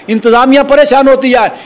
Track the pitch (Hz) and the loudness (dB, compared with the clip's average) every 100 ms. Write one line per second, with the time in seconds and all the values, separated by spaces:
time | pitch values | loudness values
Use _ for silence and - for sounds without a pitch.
0 | - 220 233 233 262 277 277 277 294 262 | -8 -4 0 0 2 0 0 0 2 2
1 | 269 262 269 247 208 - | 0 0 0 -2 -2 -6